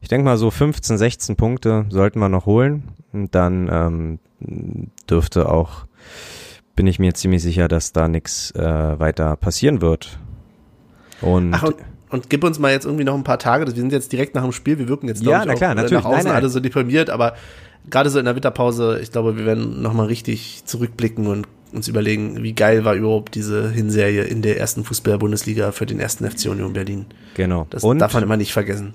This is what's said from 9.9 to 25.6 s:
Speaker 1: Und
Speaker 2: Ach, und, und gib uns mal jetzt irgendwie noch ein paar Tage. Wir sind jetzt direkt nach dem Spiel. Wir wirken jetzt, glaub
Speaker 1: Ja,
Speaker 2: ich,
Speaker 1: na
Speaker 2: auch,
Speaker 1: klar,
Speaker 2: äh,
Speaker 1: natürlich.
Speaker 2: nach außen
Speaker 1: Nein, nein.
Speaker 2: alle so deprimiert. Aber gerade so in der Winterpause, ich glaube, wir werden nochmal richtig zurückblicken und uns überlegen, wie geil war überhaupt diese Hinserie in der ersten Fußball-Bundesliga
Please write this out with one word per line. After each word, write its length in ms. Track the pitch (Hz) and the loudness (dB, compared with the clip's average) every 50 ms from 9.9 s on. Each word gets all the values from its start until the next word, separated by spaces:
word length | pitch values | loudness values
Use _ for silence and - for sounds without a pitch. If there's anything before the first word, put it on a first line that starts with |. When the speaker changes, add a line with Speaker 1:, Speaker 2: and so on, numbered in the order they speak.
| 82 80 - - - - - - - - - _ _ _ _ _ _ _ _ _ _ _ _ - - - | 2 2 -2 -12 -18 -18 -16 -16 -18 -18 -20 _ _ _ _ _ _ _ _ _ _ _ _ -20 -14 -4
Speaker 1:
Und 320 | - 87 90 90 90 87 85 | 0 2 4 4 4 4 2
Speaker 2:
Ach, 120 | 87 147 | 2 2
und, 120 | 160 151 - - - - - - _ | 0 -2 -2 -10 -20 -20 -20 -18 _
und 200 | - 127 123 - | -6 -6 -4 0
gib 140 | 151 147 160 | -2 2 2
uns 140 | 175 165 151 | 0 0 2
mal 120 | 147 139 | 2 2
jetzt 160 | 135 135 139 | 2 2 0
irgendwie 180 | 143 143 156 143 | -2 -2 0 0
noch 100 | 135 139 | 0 0
ein 100 | 139 135 | -2 0
paar 140 | 147 127 120 | 0 -2 0
Tage. 260 | - - 117 139 160 | 2 2 2 2 2
Wir 80 | 139 117 | -2 -2
sind 180 | 120 123 131 139 | -2 -2 0 0
jetzt 200 | 139 123 - - | -2 -2 -2 -2
direkt 220 | 127 135 143 - | -2 -2 -2 -2
nach 60 | 135 127 | -2 -2
dem 100 | 127 120 | -2 -4
Spiel. 260 | - - 139 151 147 | -4 0 -2 0 0
Wir 100 | 131 120 | 0 -4
wirken 200 | 131 143 - 127 | -4 -4 -4 -6
jetzt, 140 | 110 98 110 | -6 -2 2
glaub 100 | 127 147 | 2 2
Speaker 1:
Ja, 80 | 180 | 2
Speaker 2:
ich, 60 | 214 | 2
Speaker 1:
na 60 | 170 131 | 0 0
Speaker 2:
auch, 20 | 120 | 2
Speaker 1:
klar, 140 | 175 180 127 | 2 0 2
Speaker 2:
äh, 20 | |
Speaker 1:
natürlich. 300 | 104 110 120 - 123 95 | 2 2 4 2 2 4
Speaker 2:
nach 0 | |
außen 120 | 110 127 151 | 2 2 2
Speaker 1:
Nein, 80 | - | 2
nein. 100 | - - | 2 2
Speaker 2:
alle 120 | 120 131 135 | 2 2 2
so 120 | 127 127 | 0 0
deprimiert. 500 | 127 131 - 147 131 123 127 156 165 156 | -2 0 0 0 0 2 2 2 2 2
Aber 240 | - 117 120 117 - - - - - - - - - _ _ - | 2 0 0 0 0 -4 -18 -20 -20 -20 -20 -20 -20 _ _ -2
gerade 180 | - 131 139 143 | 0 2 2 4
so 100 | 139 143 | 2 2
in 40 | 123 | 2
der 100 | 123 123 | 2 0
Winterpause, 640 | 131 131 139 110 - 123 123 117 117 117 113 113 - | 2 0 -2 0 2 2 2 2 2 2 0 0 0
ich 100 | - 113 - | -4 -4 -4
glaube, 240 | 120 113 113 110 | 0 0 0 0
wir 80 | 110 107 | 0 0
werden 380 | 110 110 110 113 113 117 131 120 | 0 0 0 0 -4 -4 -4 -4
nochmal 240 | 113 113 113 110 | -2 0 2 2
richtig 560 | 107 117 117 - - 113 110 - - - - - | 0 0 -4 -4 -6 -6 -6 -6 -12 -16 -16 -12
zurückblicken 600 | - - 117 120 113 - - 120 113 113 - 107 | -10 -6 -4 -4 -4 -4 -2 -2 -2 0 0 -2
und 200 | 104 101 101 104 - - _ _ - - | -2 -2 -2 -4 -8 -12 _ _ -12 -10
uns 140 | 113 110 | -8 -6
überlegen, 560 | - 113 110 107 107 107 107 107 107 101 110 113 | -4 -2 0 0 0 0 -2 -2 -4 -6 -6 -8
wie 100 | 113 113 | -6 0
geil 320 | - 113 104 110 113 107 | 2 4 6 6 4 4
war 100 | 110 104 | 2 2
überhaupt 400 | 95 110 110 110 107 107 - - | 2 2 2 0 0 -2 -4 -8
diese 340 | 113 104 104 104 104 107 110 | -6 -4 -2 -2 -2 -2 -2
Hinserie 520 | 110 113 110 104 107 107 101 101 104 101 101 | -2 -2 -2 0 2 2 2 2 2 2 0
in 180 | - - 113 107 | -2 -2 -2 0
der 160 | 107 104 - | 0 0 0
ersten 240 | - 113 - - 113 | -2 -4 -4 -6 -6
Fußball-Bundesliga 840 | - 120 - - 117 104 104 107 104 107 104 - - 110 110 | -6 -6 -4 0 0 0 2 2 0 0 -2 -2 -4 -2 -2